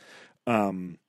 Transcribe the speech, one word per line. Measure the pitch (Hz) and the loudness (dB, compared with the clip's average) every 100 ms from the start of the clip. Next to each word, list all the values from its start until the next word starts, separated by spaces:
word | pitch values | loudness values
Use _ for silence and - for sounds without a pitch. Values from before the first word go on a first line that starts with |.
| - - - _ 120 | -20 -20 -20 _ 0
um, | 110 101 92 90 82 | 2 2 -2 -8 -12